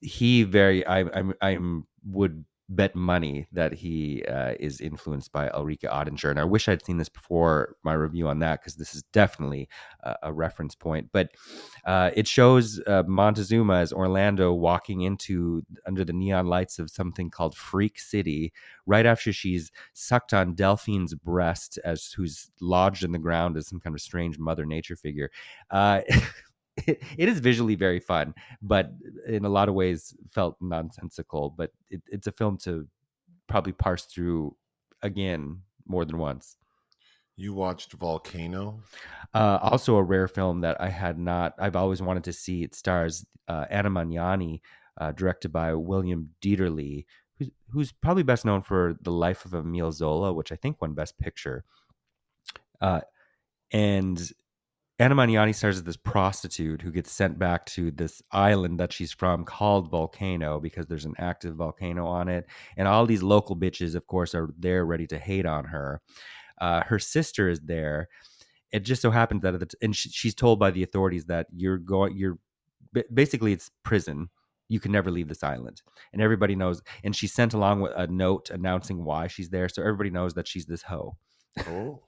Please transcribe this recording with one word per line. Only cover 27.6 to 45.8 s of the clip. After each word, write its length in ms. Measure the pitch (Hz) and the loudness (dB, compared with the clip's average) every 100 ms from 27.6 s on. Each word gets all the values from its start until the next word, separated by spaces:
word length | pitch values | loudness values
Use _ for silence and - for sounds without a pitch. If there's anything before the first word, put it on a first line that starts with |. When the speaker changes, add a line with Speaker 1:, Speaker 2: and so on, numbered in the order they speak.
| 113 95 | 2 2
Speaker 1:
very 240 | 95 87 | 2 0
fun, 340 | - 85 76 - - - | 0 0 -2 -6 -20 -12
but 280 | 104 101 - - - - - | 2 2 2 -6 -18 -14 -6
in 160 | 107 | -2
a 60 | 101 | 2
lot 180 | 98 101 | 4 4
of 80 | 95 | 4
ways 400 | 92 82 - - 90 | 2 0 -6 -20 -8
felt 240 | - 87 - | -2 -2 -2
nonsensical. 880 | 90 82 80 - 87 - - 78 73 | -6 -6 -6 -10 -14 -12 -8 -6 -6
But 220 | 80 80 _ _ | -6 -10 _ _
it, 120 | 92 - | -16 -12
it's 200 | 104 104 | -10 -8
a 40 | |
film 260 | - 107 95 | -4 -2 -2
to 280 | 90 82 76 _ _ _ _ _ - | -6 -8 -8 _ _ _ _ _ -4
probably 260 | 104 98 | -2 -2
parse 320 | - 95 87 - | -2 -2 -2 -6
through 500 | - 87 82 73 - _ _ _ _ | -6 -2 -2 -2 -8 _ _ _ _
again 600 | 104 98 95 85 71 92 - _ - | -8 -4 -4 -4 -6 -12 -18 _ -6
more 200 | 90 80 | -4 -2
than 120 | 82 | -4
once. 380 | 76 65 - _ _ _ _ _ _ _ _ - | -4 -6 -12 _ _ _ _ _ _ _ _ -14
Speaker 2:
You 180 | 101 | -10
watched 380 | 98 92 87 - | -4 -4 -4 -12
Volcano? 880 | - 87 80 - 87 85 92 101 110 - - - - - | -8 -6 -6 -8 -10 -8 -8 -10 -12 -18 -20 -20 -18 -4
Speaker 1:
Uh, 260 | 113 107 98 | 2 4 4
also 360 | - 131 - 107 | 2 2 4 4
a 60 | |
Rare 260 | 92 95 92 | 4 2 2
film 320 | - 92 87 | 0 -2 0
that 180 | 82 - | -2 -2
I 80 | 92 | -4
had 300 | 87 90 82 | -4 -4 -4
not, 340 | 87 87 85 - | -2 0 -2 -2
I've 160 | 98 90 | -2 0
always 260 | 95 92 | 0 0
wanted 220 | 92 92 | -2 -2
to 100 | 87 | -4
see. 300 | - - 90 | -8 -6 -6
It 100 | 82 | -6
stars, 520 | - 95 90 82 80 - _ - | -6 -2 0 0 -4 -14 _ -8
uh, 160 | 80 73 | -6 -4
Anna 200 | 101 101 | -2 0
Magnani, 720 | 92 82 82 90 98 85 80 - - _ - | 0 -2 -2 -2 -2 -2 -8 -14 -20 _ -8
uh, 140 | 78 | -8
directed 380 | 76 92 - 87 | -2 -2 -2 -4
by 220 | 82 82 | -2 -2
William 560 | 80 | -2